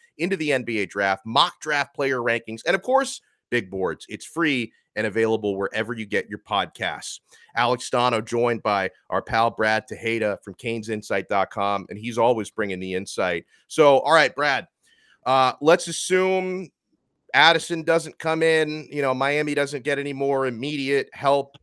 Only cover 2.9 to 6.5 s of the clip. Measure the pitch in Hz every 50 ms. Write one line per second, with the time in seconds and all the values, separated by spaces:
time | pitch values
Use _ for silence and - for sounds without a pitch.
2.9 | 262 269 269 - - - _ _ _ _ _ _ 123 120 98 92 95 95 92 85
3.9 | 80 - - - 107 - - - - 160 170 151 139 123 113 113 _ _ _ _
4.9 | _ 107 110 107 92 113 113 110 110 107 104 104 98 95 98 - - 110 107 107
5.9 | 120 113 107 101 104 98 - - 104 104 _ -